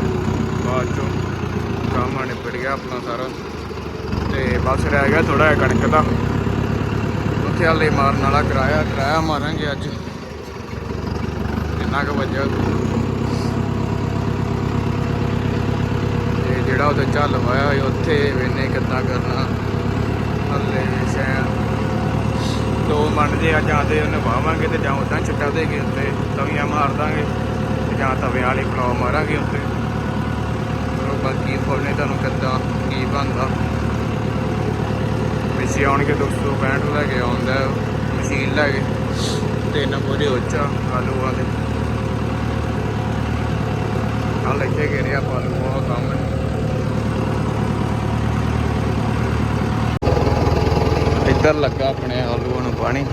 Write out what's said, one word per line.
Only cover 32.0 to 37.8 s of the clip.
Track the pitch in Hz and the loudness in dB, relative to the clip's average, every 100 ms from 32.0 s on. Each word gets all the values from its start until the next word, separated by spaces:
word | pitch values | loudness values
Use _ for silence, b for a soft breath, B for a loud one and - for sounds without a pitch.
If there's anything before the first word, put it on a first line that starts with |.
| 139 - | 0 0
ਕਿੱਦਾਂ | 135 - 131 131 - - - | 0 0 0 0 0 -2 -2
ਕੀ | - - | 0 0
ਬਣਦਾ। | 139 139 - 135 - - - - - - - - - - - - - - - - - - - - - | 0 0 0 0 0 0 0 0 0 -2 -2 -2 0 0 0 0 0 0 0 0 0 0 0 0 0
ਪਿੱਛੇ | 117 - 139 | 0 2 2
ਆਉਣਗੇ | 139 143 | 4 2
ਦੋ | 143 139 | 2 0
ਸੌ | - 143 139 | 0 0 0
ਪੈਂਹਠ | 135 143 147 147 | 2 2 0 0
ਲੈ | |
ਕੇ | 147 131 | 0 0
ਆਉਂਦਾ | 123 117 127 135 135 107 | 0 0 0 0 0 0